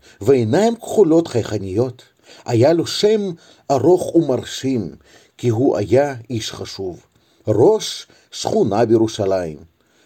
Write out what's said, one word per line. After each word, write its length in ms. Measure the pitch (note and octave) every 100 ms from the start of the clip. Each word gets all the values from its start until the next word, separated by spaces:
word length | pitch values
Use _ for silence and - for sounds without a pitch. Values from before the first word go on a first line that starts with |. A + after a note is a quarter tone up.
| _ _
ועיניים 560 | G2+ C3+ A2 D#3 A3+ A#3
כחולות 520 | - - E3+ E3 E3
חייכניות. 760 | A#2 - G#2+ F#2+ F#2+ B2+ - _ _ _ -
היה 280 | - A#2 C#3
לו 140 | E3+ -
שם 340 | - G#3 A3 G3 E3+ _ _ -
ארוך 440 | C#3 E3 F3+ -
ומרשים, 800 | E3+ D#3+ B2 - - C3 B2 E2 - _ _ _ _
כי 100 | A#2+
הוא 280 | A2 C#3 G2
היה 380 | F#2 B2 C#3+ B2 A2+
איש 220 | A#2 -
חשוב, 540 | - F#2+ - F#2+ E2 _ _ _ _ -
ראש 580 | G#2+ E3 A3 - - - _ _
שכונה 540 | - - A3 C3+ G2+
בירושלים, 720 | A2+ A2+ A2 - G2 F#2+ E2+ D2 E2+ _ _ _